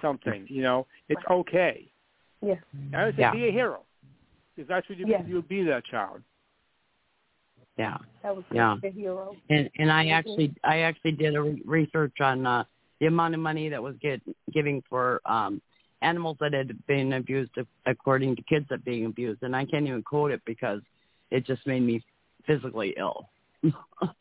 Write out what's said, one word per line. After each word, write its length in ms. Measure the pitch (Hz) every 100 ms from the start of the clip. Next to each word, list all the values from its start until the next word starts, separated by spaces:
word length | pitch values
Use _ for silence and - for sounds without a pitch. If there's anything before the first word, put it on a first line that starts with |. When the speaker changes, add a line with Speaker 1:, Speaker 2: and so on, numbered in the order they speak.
Speaker 1:
something, 440 | 151 135 131 104 98
you 140 | 135
know. 240 | 131 127 131 - -
It's 140 | 151 -
okay. 600 | 180 - 175 170 110 - _ _ _ _ _
Speaker 2:
Yeah. 140 | 202 185 - 139 139
Speaker 1:
I 120 | 143 220
would 100 | 139
say 60 |
Speaker 3:
Yeah. 100 | 123
Speaker 1:
be 160 | 214 240
a 20 |
hero. 300 | 208 240 123 - _ _ _ _ _ _ -
If 100 | 135
that's 180 | 180 -
what 100 | 185
you 80 | 208
Speaker 2:
Yeah. 160 | 202
Speaker 1:
you 120 | 170 180
would 120 | 165
be 140 | 196
that 200 | 170 127 -
child. 360 | 117 98 - - _ _ _ _ _ _ _ _ _ _ _ _ _ _ -
Speaker 3:
Yeah. 180 | 107 - - _
Speaker 2:
That 140 | - 98
was 80 | 92
Speaker 3:
Yeah. 240 | 117 113 101
Speaker 2:
a 80 | 98
hero. 440 | 95 101 92 95 104 -
Speaker 3:
And, 220 | 151 131 -
and 120 | 156
I 140 | 156
Speaker 2:
Mm-hmm. 80 | 160
Speaker 3:
actually, 420 | 160 220 202 147 147
I 140 | - 160
actually 320 | 165 160 165
did 220 | 151 156
a 80 | 147
re-, 200 | 147 151
research 560 | - 160 151 160 147 -
on, 260 | 135 127 127
uh, 180 | 120 110 _ _ _
the 60 | 156
amount 280 | 165 165
of 60 | 160
money 280 | 160 156 156
that 120 | 139
was 140 | 127 123
get, 240 | 147 131 - - -
giving 300 | 156 147 139
for, 380 | - 127 127 120
um, 360 | - 113 101 101 - _ _ _
animals 340 | 156 170 165 147
that 120 | 147
had 320 | 143 135 113 -
been 260 | 139 131
abused, 380 | 131 123 135 123 - 123 _ -
according 500 | 127 - 131 131 120
to 60 |
kids 240 | - 156 139
that 160 | -
being 220 | 131 120 113
abused. 360 | 107 120 104
And 140 | 127 127
I 80 |
can't 220 | 135 151 147
even 160 | 123
quote 300 | - 147 147
it 100 | 117
because 380 | - 113 120 104 - _ _ _ _
it 140 | 131 123
just 200 | 127 139
made 140 | 127
me 200 | 120 117 - _ _ _ -
physically 480 | 147 127 107 98 -
ill. 320 | 95 - - _ _ _
<laughs> 100 | 160 - - - 180 -